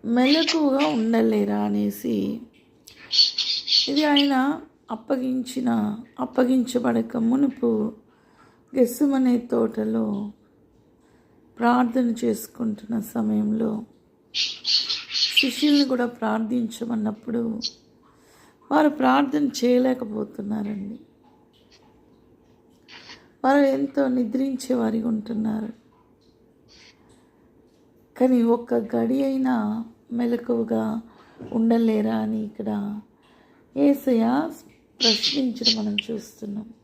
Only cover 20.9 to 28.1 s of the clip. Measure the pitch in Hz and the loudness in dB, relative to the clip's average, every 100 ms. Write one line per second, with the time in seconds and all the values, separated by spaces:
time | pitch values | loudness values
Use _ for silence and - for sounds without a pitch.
20.9 | 226 - _ _ _ _ _ _ _ _ | -14 -18 _ _ _ _ _ _ _ _
21.9 | _ _ _ _ _ _ _ _ _ _ | _ _ _ _ _ _ _ _ _ _
22.9 | - - - _ _ 262 277 277 269 277 | -20 -20 -20 _ _ 2 4 4 2 -2
23.9 | 285 269 254 233 254 269 254 - 254 226 | 0 0 0 0 -2 -2 -4 -2 0 0
24.9 | 226 226 220 208 220 220 214 220 - _ | -2 -2 -4 -4 -4 -2 -4 -6 -12 _
25.9 | _ _ _ _ _ _ _ _ - - | _ _ _ _ _ _ _ _ -20 -20
26.9 | _ _ _ _ _ _ _ _ _ _ | _ _ _ _ _ _ _ _ _ _
27.9 | _ _ | _ _